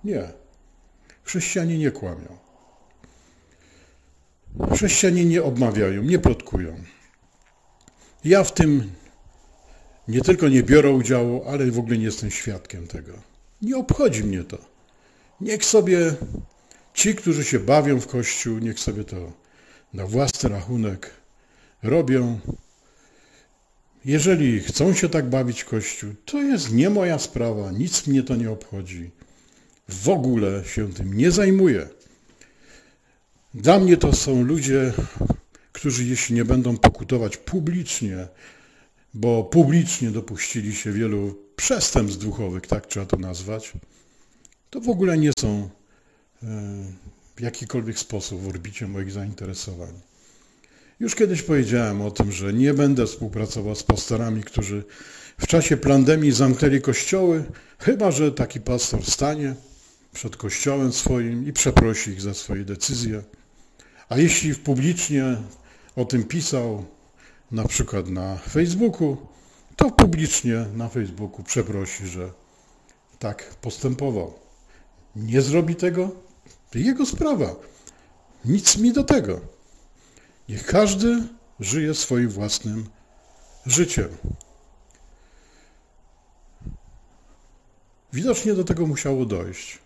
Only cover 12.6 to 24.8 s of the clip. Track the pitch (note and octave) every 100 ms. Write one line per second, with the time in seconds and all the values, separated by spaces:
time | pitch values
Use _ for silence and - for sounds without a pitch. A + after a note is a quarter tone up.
12.6 | - F#2 E2+ E2 D2 G2+ - _ _ _
13.6 | G#3 C4 C4 - C4+ A2 G#2+ F#2+ E2+ -
14.6 | - _ _ _ _ _ _ _ G#3+ G#3+
15.6 | - A3 F3+ F3+ E3 C#3+ - - - _
16.6 | _ - _ - G#3 G#3+ - D3 C#3 B2
17.6 | G2 D3 C#3+ C3 A#2+ B2+ A#2 - A#2+ A2
18.6 | A2+ G#2+ - G#2 G#2+ F#2+ E2+ E2 _ _
19.6 | _ - _ F#2 F#2+ A2+ C#3 - B2+ G2+
20.6 | F#2 A#2+ G#2+ F#2+ - - _ _ _ _
21.6 | _ _ G#2+ D#3 C#3 C3 B2 A2+ - -
22.6 | _ _ _ _ _ _ _ _ _ _
23.6 | _ _ _ _ C3+ D3+ D#3+ F3+ C#3 A2
24.6 | F#2+ -